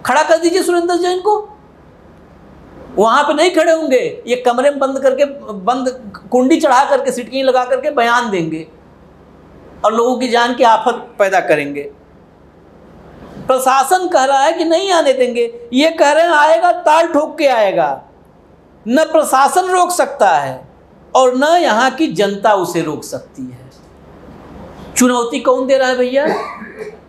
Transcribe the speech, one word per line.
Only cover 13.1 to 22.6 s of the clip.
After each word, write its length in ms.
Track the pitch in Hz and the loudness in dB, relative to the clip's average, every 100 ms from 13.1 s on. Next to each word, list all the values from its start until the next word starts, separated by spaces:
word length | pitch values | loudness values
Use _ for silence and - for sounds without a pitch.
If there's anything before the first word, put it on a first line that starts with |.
| - - - - | -20 -20 -10 -2
प्रशासन 600 | 254 254 269 - 370 349 | 0 2 2 2 0 0
कह 160 | 349 | 0
रहा 160 | 269 269 | 2 2
है 140 | 294 | 2
कि 100 | 339 | 0
नहीं 280 | 330 330 392 | 0 0 2
आने 220 | 339 294 | 2 2
देंगे, 560 | 262 247 240 233 - - | 2 0 -2 -4 -6 -4
ये 160 | 254 320 | 0 2
कह 220 | 330 285 | 2 2
रहे 120 | 302 | 4
हैं 80 | 339 | 2
आएगा 400 | 302 302 330 349 | 4 4 4 2
ताल 360 | 349 311 311 339 | 2 2 2 2
ठोक 300 | 285 302 311 | 0 -2 0
के 100 | 285 | 0
आएगा, 540 | 233 202 170 147 135 - - _ _ _ _ _ - 208 | 2 0 0 -2 -4 -12 -20 _ _ _ _ _ -14 -2
न 160 | 262 | 0
प्रशासन 580 | 320 320 285 262 277 359 | 2 0 2 2 2 2
रोक 300 | 370 370 349 | 0 0 0
सकता 380 | 349 277 - 202 | 0 -2 2 2
है 400 | 156 135 131 - - _ - - 254 | 2 -2 -10 -14 -20 _ -20 -4 2
और 200 | 254 254 | 2 2
न 60 | |
यहाँ 480 | 294 349 285 214 254 | 2 2 2 2 0
की 160 | 254 320 | 0 -4
जनता 460 | 165 202 196 220 | 0 -2 0 0
उसे 280 | 202 | 0